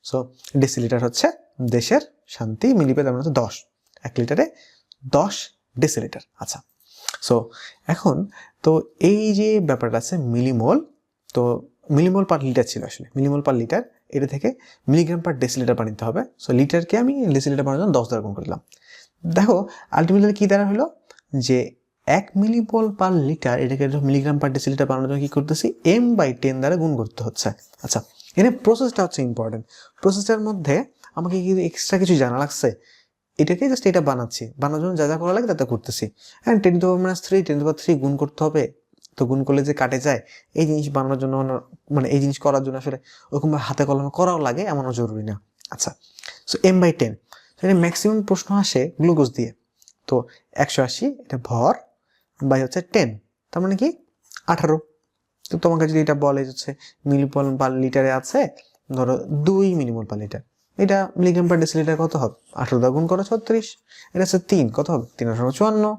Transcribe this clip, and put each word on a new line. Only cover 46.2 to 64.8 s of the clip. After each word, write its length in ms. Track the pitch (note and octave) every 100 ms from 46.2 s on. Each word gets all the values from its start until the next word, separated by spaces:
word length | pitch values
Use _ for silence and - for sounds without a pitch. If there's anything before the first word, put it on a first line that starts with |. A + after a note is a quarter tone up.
| - - -
so 60 | - F#3 F#3
M 20 |
by 80 | F3 D#3+
ten, 120 | A#2 A2 _ - _ _
তো 40 | F#3
এটা 100 | F#3
ম্যাক্সিমাম 340 | E3+ E3+ G#3+ A3 G#3
প্রশ্ন 200 | F#3 - G3+
আসে 180 | G3 - B2+ -
গ্লুকোজ 280 | D#3+ D#3+ C3 A#2+
দিয়ে, 140 | A2+ - _ _ _ _ -
তো 60 | B2+ B2 - _ -
একশো 160 | C#3+ - B2+
আশি 180 | - C4 C#4 B3
এটা 120 | C3 -
ভর 240 | A#2 C3 B3 - _ _ _ _ _ C#3
by 100 | C3 C3
হচ্ছে 160 | F#3 F3
টেন, 160 | A3+ C3 G#2+ _ _ _
তার 80 | -
মানে 120 | F#3 G3
কি 60 | C#4+ F4 _ _ _ - -
আঠারো। 240 | E3+ D#3+ D#3 - _ _ _ _ _ -
তো 60 | E3+
তোমাকে 200 | E3+ E3 D#3
যদি 100 | D#3 D3+
এটা 100 | C#3+ C#3+
বলে 160 | C#3 C3+
যে 40 |
হচ্ছে 180 | C3 - C#3 - _ C#3+
মিলিমোল 380 | C#3 C#3 C#3 C#3 C3
per 120 | C3 C3
liter-এ 280 | C3 C3+ C3+ C3
আছে 200 | - C4+ - - _ _ _ C3
ধরো 160 | B2+ B2+ - D3 D3+
দুই 200 | G3 G3 E3+
মিলিমোল 260 | B2+ A2+ G#2+
per 100 | G#2
liter, 180 | G#2+ A#2 - _ _ -
এটা 140 | G3 G3 F#3+ -
milligram 280 | F3+ F3 F3
per 80 | E3+
deciliter 320 | D#3+ D#3+ D#3+ D#3
কত 100 | D#3+ D#3
হবে? 140 | A#2+ - _ -
আঠারো 160 | B2 B2
দ্বারা 120 | B2+ C#3
গুণ 100 | E3
করো 120 | F#3 G3
ছত্রিশ, 380 | A3+ A3 A3+ G#3+ - _ - -
এটা 100 | F3+ F#3
হচ্ছে 140 | F#3 F3+
তিন, 160 | G3 A#2+
কত 100 | A2